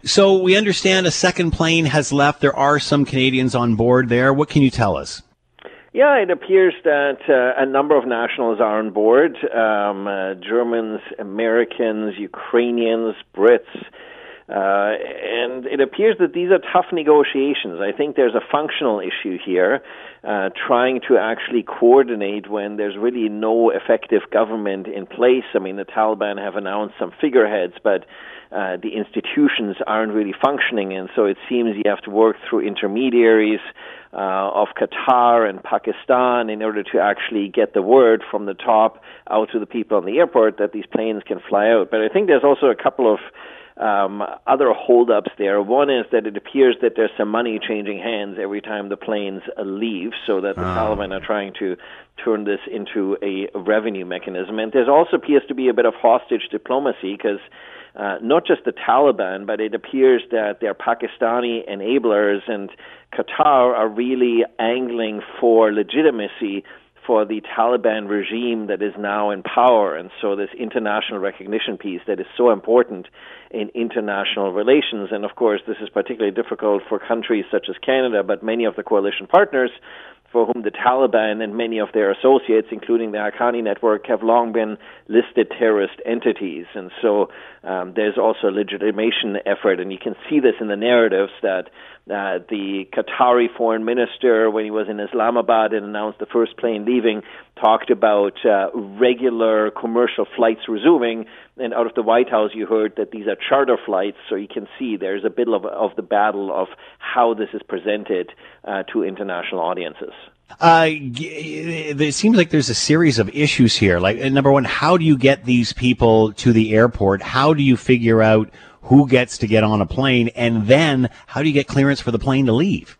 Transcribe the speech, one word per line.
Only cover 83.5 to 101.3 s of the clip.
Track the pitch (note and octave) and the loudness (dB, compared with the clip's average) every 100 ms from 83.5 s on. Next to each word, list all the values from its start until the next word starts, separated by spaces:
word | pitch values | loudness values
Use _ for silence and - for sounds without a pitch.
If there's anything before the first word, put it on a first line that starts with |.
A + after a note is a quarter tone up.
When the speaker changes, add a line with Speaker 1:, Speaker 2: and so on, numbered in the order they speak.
| A#2+ | -2
Speaker 2:
Network, | A2 G2 A#2 G#2+ - | -4 -2 0 0 -2
have | A2+ | -4
long | A2+ A#2+ A#2 | 2 2 2
been | A2 A2 G#2 - - _ | -2 -4 -8 -16 -20 _
listed | A2 A#2+ - G#2+ - | 0 2 0 -2 0
terrorist | A2+ G#2+ G2 - | 0 2 -2 -6
entities. | - A#2+ A#2+ G#2 G2 D2+ F2 | -6 -2 -2 -2 -6 -10 -12
And | G#2+ F#2 - | -14 -16 -4
so, | A2+ G#2 F#2+ - - - | 0 0 0 -4 -20 -18
um, | - F#2 F#2 | -8 -8 -6
there's | F#2 G#2+ G#2 | -2 -2 2
also | A2 G#2+ G#2 | 0 0 -2
a | |
legitimation | G2 G2+ G2+ G#2 G2+ A2+ A#2+ A2+ G2+ - | -2 -4 -4 -4 -2 -2 -2 -4 -6 -4
effort, | G2 G#2+ F#2 | -2 0 0
and | F2+ | -4
you | F#2+ | -8
can | A#2+ G2 - | -10 -12 -2
see | D3+ | 2
this | B2+ G#2+ | 2 0
in | A2 | -4
the | G2+ | -4
narratives | A#2 B2 A2+ F#2+ G2 - | 2 2 4 2 -2 -2
that, | G#2 F#2 F2 - - - - | -4 -4 -6 -18 -20 -20 -10
uh, | G2+ G2 F#2 F2 | -6 -4 -6 -6
the | G#2+ G2 G2 F#2+ | -8 -6 -6 -6
Qatari | - - - B2+ B2 A#2+ - | -6 -6 0 2 4 2 0
foreign | A#2 A2+ | -2 -2
minister, | A2+ B2 A#2 - B2+ A2 A2 | -2 -2 -2 0 2 4 2
when | G#2+ | 0
he | G#2+ | -4
was | G#2+ G#2 | -6 -6
in | G#2 | -6
Islamabad | G#2 A#2 A2 A#2+ A2 A2+ A2 | -6 -2 0 0 0 2 2
and | G#2+ G2+ | -2 -6
announced | G#2 G#2+ G2+ | -6 -8 -8
the | G#2+ | -4
first | A#2+ A2+ - | -2 -2 -2
plane | A#2+ G#2+ | -6 -4
leaving, | G#2 B2 A2+ G#2+ - - - | -2 0 0 -2 -8 -20 -20
talked | - A2+ A2 - | 0 2 2 2
about, | G#2+ G#2+ G#2 G2+ - | 0 2 2 0 0
uh, | A#2+ G2+ F#2+ | 0 0 0
regular | - G2+ G2+ B2 A#2+ B2+ A#2 A2+ G#2+ G#2+ | -6 -12 0 2 2 -2 0 0 2 0
commercial | - A#2 A2+ A#2+ - | -4 -4 0 0 -2
flights | G2+ - A2+ A2 - | -6 0 0 0 -6
resuming, | A2 A2+ E3+ A#2 A2+ A2 | 0 4 4 2 -4 -10